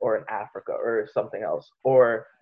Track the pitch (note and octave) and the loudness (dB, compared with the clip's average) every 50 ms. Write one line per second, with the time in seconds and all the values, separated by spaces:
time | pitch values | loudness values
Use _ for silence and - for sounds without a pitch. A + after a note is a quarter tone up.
0 | - B2 A2 G#2 - - G#2+ G#2 G#2 - - - - - - - - A#2 A#2 A2+ | -2 -2 -2 -2 -2 -6 -8 -8 -8 -10 -12 -12 -10 -8 -6 -4 -2 -2 0 -2
1 | G#2 - - B2+ G#2+ G#2+ - G2+ G#2+ E2+ D#2+ - - _ _ _ - C3 C3 C3 | -2 -2 -4 -4 -4 -4 -6 -8 -6 -6 -6 -6 -8 _ _ _ 0 4 6 6
2 | B2 A#2 A#2 A2 - - _ _ | 6 6 4 0 -6 -10 _ _